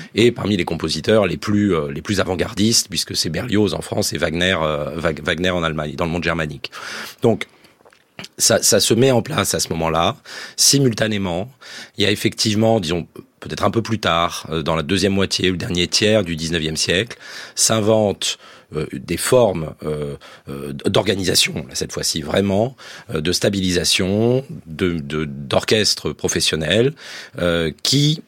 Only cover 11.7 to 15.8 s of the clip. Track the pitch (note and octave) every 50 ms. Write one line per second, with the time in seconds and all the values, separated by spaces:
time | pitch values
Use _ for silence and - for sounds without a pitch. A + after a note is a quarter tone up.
11.7 | - - - - _ - G2+ G#2 G#2+ - - G#2+ - - - A2+ G#2 G#2+ A2+ A2+
12.7 | A2+ A2 F2+ D2+ F2 E2+ D#2+ - _ - - _ _ _ - - D#2 D#2+ - G#2
13.7 | - A#2 G#2 - A2+ - - F#2+ E2 E2+ E2+ E2+ - - - - D#2+ D#2+ D2 E2
14.7 | D#2+ D#2+ D2 C#2+ G2 F#2+ F#2 G2 G2 G2 F#2+ F#2 - - F2+ F#2 F#2 E2 - -
15.7 | F2 F2